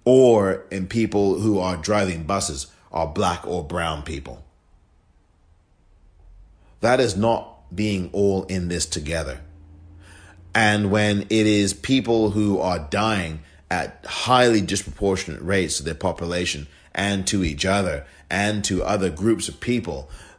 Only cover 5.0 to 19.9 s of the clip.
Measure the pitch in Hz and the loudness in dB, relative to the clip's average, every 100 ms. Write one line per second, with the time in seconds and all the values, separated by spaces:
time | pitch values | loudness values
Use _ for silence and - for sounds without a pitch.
5 | _ _ _ _ _ _ _ _ _ _ | _ _ _ _ _ _ _ _ _ _
6 | _ _ - - - - _ - 113 127 | _ _ -20 -20 -20 -20 _ -2 2 4
7 | 117 92 113 113 - - - 87 107 98 | 2 2 2 0 -4 -20 -12 -4 -2 -2
8 | 85 98 101 95 90 92 87 87 - 80 | -2 0 2 2 -2 -4 -2 -4 -4 -6
9 | 73 82 69 67 - - - - - - | -6 -6 -6 -10 -16 -20 -20 -20 -20 -20
10 | - - - - - 110 107 104 101 104 | -20 -20 -20 -20 -4 2 4 4 2 2
11 | 104 104 - 110 107 104 101 - - 135 | 2 0 0 2 4 4 2 -2 0 0
12 | 110 117 107 107 104 98 90 87 76 101 | 2 2 2 2 0 2 0 -2 -4 -2
13 | 110 104 82 78 - - - 90 73 - | 0 -2 -4 -8 -14 -16 -6 -4 -4 -10
14 | - - 117 127 123 110 87 98 - - | -12 -6 2 6 6 4 2 -4 -6 -2
15 | 101 95 - 73 85 98 80 - 76 78 | -2 -2 -4 -8 -2 0 0 -4 -6 -6
16 | 92 82 85 87 90 73 73 - - - | -6 -4 -6 -4 -4 -6 -12 -20 -10 -4
17 | 101 101 92 104 85 73 92 101 92 73 | -2 -2 -2 -2 -2 -2 0 0 0 -6
18 | 67 - - 92 104 104 104 92 90 104 | -10 -18 -6 -2 -2 -2 -2 -2 -2 -2
19 | 92 78 107 101 - - - 120 87 | -2 -2 0 0 -4 -8 -4 -2 -4